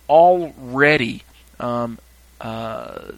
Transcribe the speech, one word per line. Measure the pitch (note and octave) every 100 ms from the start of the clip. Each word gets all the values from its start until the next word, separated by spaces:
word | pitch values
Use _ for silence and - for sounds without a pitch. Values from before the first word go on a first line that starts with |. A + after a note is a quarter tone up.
| -
already, | D#3 F3 F3+ D#3+ - B2+ C3 D3 D3+ A#2 G2+ - _ _ -
um, | B2 A#2+ A#2+ A2+ _ _ _ _
uh, | A#2 A2+ A2+ B1 A#1+ - -